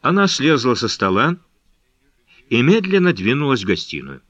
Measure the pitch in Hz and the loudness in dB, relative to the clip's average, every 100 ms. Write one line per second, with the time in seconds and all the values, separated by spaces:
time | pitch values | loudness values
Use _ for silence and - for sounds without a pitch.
0 | 135 185 196 - 143 147 123 117 113 - | 0 2 0 0 0 2 2 0 -2 -2
1 | 98 95 143 180 _ _ _ _ _ _ | 0 2 0 -2 _ _ _ _ _ _
2 | _ _ _ _ _ 117 131 220 190 196 | _ _ _ _ _ 0 2 2 2 0
3 | 180 117 95 139 147 127 95 98 - 76 | 2 0 -2 -2 0 -2 -2 -4 -4 -14
4 | 65 65 _ | -14 -20 _